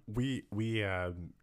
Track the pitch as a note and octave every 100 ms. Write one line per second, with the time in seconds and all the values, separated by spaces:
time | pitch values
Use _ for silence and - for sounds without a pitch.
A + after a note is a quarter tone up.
0 | - A2 C3+ B2+ - G#2 A2+ A2 G2+ F#2
1 | F2+ F2 E2 -